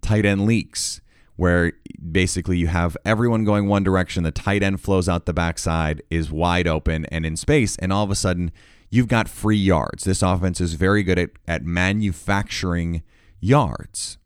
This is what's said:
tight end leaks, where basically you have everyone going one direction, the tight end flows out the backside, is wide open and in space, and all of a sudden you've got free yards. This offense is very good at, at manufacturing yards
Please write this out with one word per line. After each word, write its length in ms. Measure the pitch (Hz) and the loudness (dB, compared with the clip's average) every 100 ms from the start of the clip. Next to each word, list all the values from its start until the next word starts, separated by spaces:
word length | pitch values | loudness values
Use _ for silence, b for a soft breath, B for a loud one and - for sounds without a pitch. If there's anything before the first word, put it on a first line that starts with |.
tight 240 | - 107 101 | 2 2 4
end 200 | 98 104 | 2 2
leaks, 540 | 113 - - - - b b b - | 0 -2 -8 -8 -8 b b b 0
where 360 | 90 87 85 - - - 82 | 2 4 2 -2 -16 -14 -2
basically 460 | 82 90 - 90 90 | 0 2 0 -2 0
you 100 | 82 | 0
have 300 | 87 85 80 - | 0 0 -2 -2
everyone 400 | 110 120 113 107 | 0 2 2 2
going 220 | 104 101 | 2 2
one 160 | 101 | 2
direction, 400 | 98 95 90 - | 2 0 0 -2
the 80 | 82 | -2
tight 320 | - - 101 | -2 -2 0
end 180 | 98 98 | 0 -2
flows 260 | - 95 90 | 0 0 2
out 180 | 85 - | -2 -2
the 60 | |
backside, 720 | 85 85 82 - 82 78 76 - | -2 -2 -2 -2 -2 -2 -4 -4
is 200 | 82 78 | -4 -4
wide 380 | 76 87 87 85 | -2 0 2 0
open 380 | 78 82 80 78 | 0 -2 -2 -4
and 200 | 82 80 | -4 -4
in 120 | 78 | -4
space, 400 | - 147 107 - | 0 2 2 -2
and 160 | 92 | -2
all 100 | 98 | 0
of 80 | 104 | 0
a 40 | 98 | 0
sudden 360 | 98 87 87 b b b b | -2 -2 -4 b b b b
you've 180 | 110 120 | 0 2
got 220 | 117 107 | 0 0
free 260 | - 107 107 | -2 2 4
yards. 480 | 95 85 50 - | 4 4 2 -4
This 180 | - 92 | -2 0
offense 380 | 92 92 92 90 | 2 2 0 -2
is 140 | 90 | -4
very 300 | 80 95 104 | 0 2 2
good 140 | 92 90 | 2 0
at, 120 | 87 - - | 0 -6 -6
at 160 | 82 | -6
manufacturing 1400 | 80 85 92 104 104 85 - 98 98 - 92 85 85 85 - b b b | -2 0 0 0 -2 -4 -2 -2 -2 -4 -2 -2 -2 -4 -8 b b b
yards 800 | 92 139 107 60 - - - - | 2 2 2 -4 -10 -12 -12 -14